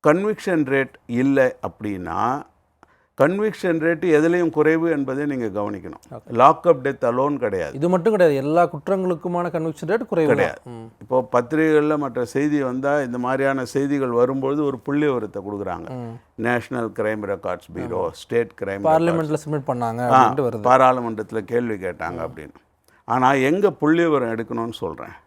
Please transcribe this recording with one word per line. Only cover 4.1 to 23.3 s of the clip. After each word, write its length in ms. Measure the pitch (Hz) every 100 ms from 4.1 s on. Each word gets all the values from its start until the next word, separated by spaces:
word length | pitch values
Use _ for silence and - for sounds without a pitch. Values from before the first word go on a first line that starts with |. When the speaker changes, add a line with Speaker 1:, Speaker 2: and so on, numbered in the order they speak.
| 151 160 175 170
Speaker 1:
குறைவு 420 | 151 151 160 165
என்பதை 340 | 151 135 135 147
நீங்க 360 | 135 113 98
கவனிக்கணும். 400 | 104 101 87 - -
Speaker 2:
ஓகே. 200 | 123 -
Speaker 1:
லாக்அப் 500 | 117 131 160 175 147
டெத் 220 | 135 127 120
alone 320 | 120 143 143
கிடையாது. 360 | 117 95 78
Speaker 2:
இது 160 | 127 165
மட்டும் 220 | 180 180
கிடையாது, 360 | 214 175 139 139
எல்லா 200 | 165 175
குற்றங்களுக்குமான 840 | 156 - 190 185 170 180 175 175
கன்விக்ஷன் 380 | 165 160 151 165
ரேட் 180 | 214 254
குறைவு 300 | 170 156 110
தான். 20 |
Speaker 1:
கிடையாது. 240 | 87 - -
Speaker 2:
ம். 240 | 117 113 _
Speaker 1:
இப்போ 300 | - 127 117
பத்திரிகைகள்ல 680 | 123 120 156 160 151 151 151
மற்ற 280 | 139 120 120
செய்தி 380 | - 147 147
வந்தா 380 | 131 127 139 147
இந்த 160 | 131 123
மாதிரியான 480 | 123 131 135 135 123
செய்திகள் 440 | 139 139 143 131
வரும்பொழுது 560 | 117 123 135 135 147 147
ஒரு 140 | 131
புள்ளி 260 | - 143 147
விவரத்தை 360 | 127 107 104
கொடுக்குறாங்க. 480 | 98 104 95 85 85
Speaker 2:
ம். 260 | 127 120 120 _ -
Speaker 1:
நேஷனல் 560 | 113 120 117 127 113
கிரைம் 320 | 98 107 107
ரெக்கார்ட்ஸ் 480 | 101 98 95 90 - 87
பியூரோ, 300 | 87 90 85
Speaker 2:
ஆமா. 60 |
Speaker 1:
ஸ்டேட் 400 | - - 117 117 -
கிரைம் 220 | 98 98
Speaker 2:
பார்லிமெண்ட்ல 520 | 156 160 170 170 156 151
Speaker 1:
ரெக்கார்ட்ஸ். 140 | 151
Speaker 2:
சப்மிட் 180 | 147 135
பண்ணாங்க 420 | 123 117 117 123
Speaker 1:
ஆ, 240 | 131 117
Speaker 2:
அப்படின்ட்டு 40 | 139
வருது. 260 | 127 113
Speaker 1:
பாராளுமன்றத்துல 760 | 113 131 131 127 117 107 107 110
கேள்வி 360 | 95 120 120
கேட்டாங்க 440 | 107 92 87 85 85
Speaker 2:
ம். 100 | 82
Speaker 1:
அப்படின்னு. 260 | - 73 - _ _ _ _ -
ஆனா 280 | 123 127